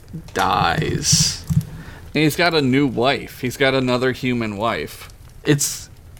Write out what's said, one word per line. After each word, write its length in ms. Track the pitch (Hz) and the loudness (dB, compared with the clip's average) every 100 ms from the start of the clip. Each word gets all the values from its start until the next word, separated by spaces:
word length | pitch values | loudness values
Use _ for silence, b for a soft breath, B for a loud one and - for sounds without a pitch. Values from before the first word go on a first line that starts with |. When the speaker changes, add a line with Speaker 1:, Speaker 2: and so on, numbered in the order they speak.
| - - - | -16 -14 -6
Speaker 1:
dies. 1120 | - 95 98 87 78 71 - - - - - - B B B B B B 143 | -2 2 2 2 2 0 -2 2 2 2 -2 0 B B B B B B 2
Speaker 2:
And 80 | |
he's 120 | 156 160 | 2 4
got 200 | 175 160 | 2 4
a 60 | |
new 260 | 131 131 143 | 4 4 2
wife. 540 | 113 127 127 - - | 2 2 0 -4 -8
He's 140 | 123 - | -6 2
got 180 | 135 131 | 2 2
another 380 | 127 123 127 | 2 2 0
human 440 | 123 127 123 110 101 | 0 -2 -2 -2 -2
wife. 520 | 113 90 76 - - - - - - | -2 -2 -6 -10 -18 -18 -20 -6 0
Speaker 1:
It's, 440 | 143 - - - - - - | 2 0 -6 -14 -20 -20 -6